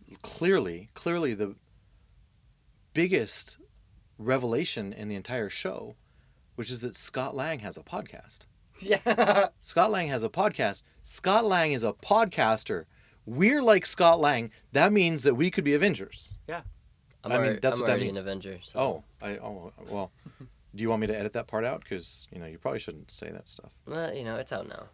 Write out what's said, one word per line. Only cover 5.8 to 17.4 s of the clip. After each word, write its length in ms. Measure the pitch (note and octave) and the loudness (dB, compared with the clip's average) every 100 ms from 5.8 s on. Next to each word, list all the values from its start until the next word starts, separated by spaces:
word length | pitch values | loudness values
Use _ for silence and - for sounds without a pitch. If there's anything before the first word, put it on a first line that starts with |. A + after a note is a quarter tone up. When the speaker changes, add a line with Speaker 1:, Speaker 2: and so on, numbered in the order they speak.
| A2 - _ _ _ _ _ - | -12 -18 _ _ _ _ _ -10
Speaker 1:
which 140 | A#2 | -6
is 120 | B2 | -6
that 140 | A#2+ - | -4 -2
Scott 400 | - - C3+ C3+ | -2 -2 -6 -4
Lang 240 | D3 D#3 | -6 -6
has 180 | G#2 E2+ | -8 -12
a 60 | |
podcast. 560 | - F#3 - - - - | -10 -10 -10 -14 -18 -20
Speaker 2:
<laughs> 80 | - _ _ - | -20 _ _ -8
Yeah. 680 | G3 G3+ - A3+ G#3 G3 F#3+ - | 0 2 2 4 4 4 2 -2
Speaker 1:
Scott 320 | - - G3+ | -2 2 2
Lang 160 | G3+ D#3+ | 2 0
has 160 | C3 | -2
a 60 | A2 | -2
podcast. 540 | E3 G#3 - A2+ G2+ - _ | 0 0 0 -2 -2 -10 _
Scott 400 | - - F3+ G#3 | -10 -4 2 4
Lang 300 | A3+ F#3 D#3 | 4 4 2
is 100 | C3+ | 2
a 80 | A2 | 0
podcaster. 920 | G#2 - G#3 A3+ - A#2 A2+ - F#2+ D#2+ _ _ _ - | -2 4 4 4 4 2 2 0 -6 -6 _ _ _ -8
We're 360 | A#2+ G3+ D4 | 2 4 6
like 240 | A#3+ G3+ - | 6 6 4
Scott 360 | - E3+ E3+ | 4 6 6
Lang. 300 | D3 C3 A2+ - _ | 4 2 -2 -10 _
That 220 | C3+ F3 | 4 6
means 300 | G#3 E3+ D#3+ | 6 4 4
that 120 | C#3 A#2+ | 4 4
we 160 | F3 | 2
could 140 | F#3 D3 | 2 2
be 80 | |
Avengers. 640 | D3 G3 C3+ F#2+ - - - - | 4 4 0 -6 -12 -12 -14 -12
Speaker 2:
Yeah. 140 | E3 - - _ _ _ _ G#2+ | -12 -12 -18 _ _ _ _ -2
Speaker 3:
I'm 40 | |
Speaker 1:
I 20 | |
mean, 80 | B2 | 2